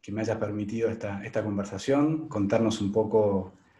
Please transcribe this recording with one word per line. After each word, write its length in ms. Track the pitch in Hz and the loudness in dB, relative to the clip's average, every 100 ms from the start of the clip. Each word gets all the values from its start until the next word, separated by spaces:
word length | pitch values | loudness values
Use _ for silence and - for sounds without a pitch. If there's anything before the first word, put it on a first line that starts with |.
que 120 | - | -6
me 80 | 104 | -4
hayas 180 | 110 110 | -2 -2
permitido 500 | 107 104 104 113 113 | -2 -2 -4 0 0
esta, 360 | 113 104 101 | -2 -6 -6
esta 180 | 104 110 | -4 -4
conversación, 840 | 104 101 98 98 - 139 147 156 - | -2 -2 -4 -6 0 2 2 0 -4
contarnos 520 | 107 98 113 113 110 | -2 2 4 2 2
un 120 | 101 | 0
poco 640 | 110 107 110 104 98 92 - _ | 2 4 4 4 2 -2 -12 _